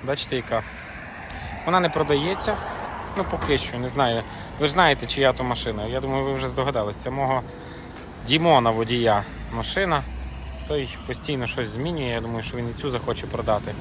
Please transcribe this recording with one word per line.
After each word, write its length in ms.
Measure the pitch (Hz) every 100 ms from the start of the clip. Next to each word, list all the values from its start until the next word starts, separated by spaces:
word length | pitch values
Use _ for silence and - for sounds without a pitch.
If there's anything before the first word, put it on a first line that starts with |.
Бачите, 320 | 127 143 - 131
яка. 260 | - 113 - - - - - - - - - - 160
Вона 140 | 185
не 80 | 175
продається. 680 | 156 151 143 160 190 - 208 - - - - - 196
Ну, 80 | 185
поки 280 | 165 - 135
що, 200 | - 120
не 100 | 127
знаю. 340 | 123 127 117 104 - - -
Ви 60 | 147
ж 60 |
знаєте, 340 | 156 170 135 117
чия 260 | - 135
то 120 | 123
машина. 420 | 127 120 120 107 110
Я 140 | 127
думаю, 240 | 135 135
ви 80 | 135
вже 160 | 135 131
здогадались. 480 | 123 135 127 104 101
Це 140 | 127
мого 320 | 135 135 131 - - - - - - - - -
Дімона 440 | 156 165 143 117
водія 520 | 110 113 120 117 104 107 - - 117
машина. 460 | 110 185 190 151 - - - - - - -
Той 200 | 151 123 - -
постійно 400 | 123 - 139 120
щось 220 | - 113
змінює. 400 | 110 156 165 127
Я 120 | 117
думаю, 220 | 117 117
що 140 | 110 123
він 140 | 117
і 100 | 117
цю 100 | 143
захоче 360 | 120 - 113 107
продати. 480 | 120 113 104 - 95